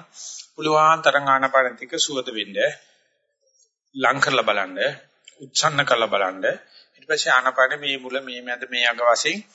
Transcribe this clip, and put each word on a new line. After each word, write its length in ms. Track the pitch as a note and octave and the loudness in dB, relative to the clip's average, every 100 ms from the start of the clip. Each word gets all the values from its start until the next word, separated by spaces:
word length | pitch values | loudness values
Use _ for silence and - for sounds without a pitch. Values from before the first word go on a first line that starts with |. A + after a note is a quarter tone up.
| - - - - - | -10 -20 -18 -18 -20
පුළුවන් 500 | - D#3 D#3 D#3 D#3+ | -6 0 4 4 4
තරම් 260 | D#3 C#3 C#3 | 4 2 2
ආනපනේ 460 | C3+ C3+ C3 B2+ | 2 4 2 2
ටික 220 | A2+ B2+ D#3+ | -4 -10 -4
සුවද 320 | - C3+ B2 | -4 -4 -6
වෙන්න, 280 | A2 G2+ G2+ C#3 - _ _ _ _ _ _ _ _ _ _ _ | -8 -6 -2 -2 -2 _ _ _ _ _ _ _ _ _ _ _
ලං 220 | C3+ B2 C3+ | -2 0 2
කරලා 280 | D3 B2+ A2 | 2 2 2
බලන්න, 320 | G#2 F#2 F#2 B2+ C#3+ _ _ _ _ | 0 -2 -4 -4 -4 _ _ _ _
උච්ඡන්න 400 | C3+ - D#3 C#3+ | -8 -2 -2 0
කරලා 300 | C#3 A#2+ A2 | 0 2 2
බලන්න. 320 | G2+ F#2+ F#2+ A2 - _ _ _ | 0 0 -2 -4 -4 _ _ _
ඊට 160 | _ - | _ -6
පස්සේ 260 | D3+ E3 | -4 2
ආනපනේ 460 | B2+ C3 C3 C3 D3 | 2 2 2 0 0
මේ 180 | C#3+ C3+ | -6 -6
මුල, 180 | B2+ C3 | -6 -8
මේ 220 | C3 B2 | -8 -14
මැද, 200 | B2 B2 B2+ | -10 -10 -6
මේ 200 | B2 A#2+ | 0 0
අග 140 | A#2 | 2
වශයෙන් 360 | A#2+ A2+ D#3 G3+ - | 2 4 2 -4 -10